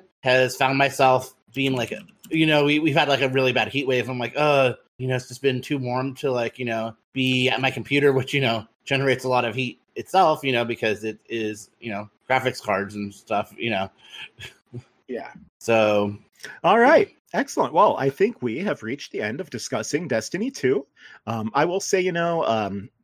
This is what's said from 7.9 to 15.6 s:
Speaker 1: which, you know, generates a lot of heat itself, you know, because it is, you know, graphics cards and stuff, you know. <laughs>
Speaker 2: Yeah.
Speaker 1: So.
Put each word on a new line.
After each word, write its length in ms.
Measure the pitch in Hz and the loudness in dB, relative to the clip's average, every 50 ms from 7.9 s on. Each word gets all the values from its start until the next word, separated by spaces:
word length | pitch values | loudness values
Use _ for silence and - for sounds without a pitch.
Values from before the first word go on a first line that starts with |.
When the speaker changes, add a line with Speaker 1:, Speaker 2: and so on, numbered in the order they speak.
| 139 143 143 143 131 | 2 4 4 4 4
Speaker 1:
which, 200 | 131 127 - - | 2 0 -2 -2
you 80 | 139 | 0
know, 240 | 131 117 117 110 - - _ _ _ | 0 0 0 -2 -4 -10 _ _ _
generates 380 | - 139 135 135 135 127 127 - | -4 -2 0 2 0 0 0 0
a 60 | 131 | 0
lot 160 | 127 123 120 | 0 0 0
of 100 | 117 107 | 0 -2
heat 240 | 131 127 120 - _ _ _ - | -4 -6 -6 -8 _ _ _ -14
itself, 480 | 113 113 - - 190 185 156 156 - 143 | -14 -6 0 2 4 4 4 4 2 0
you 80 | 135 | 0
know, 140 | 123 117 120 | 0 0 0
because 380 | 117 117 - 120 110 104 95 110 | -2 -2 -2 -2 -2 -2 -2 -4
it 160 | 110 104 - _ - | -8 -8 -10 _ -10
is, 400 | 117 113 110 107 107 107 - - _ _ | -6 -6 -4 -6 -6 -8 -14 -20 _ _
you 120 | 120 117 | -12 -10
know, 180 | 101 101 104 104 _ _ _ - | -10 -10 -10 -12 _ _ _ 0
graphics 320 | 127 127 127 127 - - | 0 0 0 0 -4 -4
cards 340 | - 107 98 98 101 98 104 | -2 -2 -2 0 -2 -4 -8
and 180 | 104 104 101 - | -8 -10 -10 -12
stuff, 400 | - - - 107 101 101 - - - | -14 -8 -4 -4 -4 -4 -4 -8 -8
you 120 | - 117 | -6 -4
know. 200 | 107 95 95 95 _ | -2 -2 -4 -6 _
<laughs> 880 | _ _ - - - - - _ - - - - _ _ _ 123 123 - _ _ _ _ - | _ _ -20 -20 -18 -20 -20 _ -18 -18 -18 -18 _ _ _ -18 -18 -18 _ _ _ _ -10
Speaker 2:
Yeah. 260 | 123 104 - - - - - - _ | -10 -10 -10 -12 -16 -20 -20 -20 _
Speaker 1:
So. 580 | - | -8